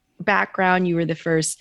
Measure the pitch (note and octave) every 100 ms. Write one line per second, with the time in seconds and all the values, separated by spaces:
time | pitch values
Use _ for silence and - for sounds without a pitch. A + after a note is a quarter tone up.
0 | _ - F#3 G3 G3 - F#3 F#3 F3+ E3+
1 | E3 E3 E3+ D#3+ D#3 -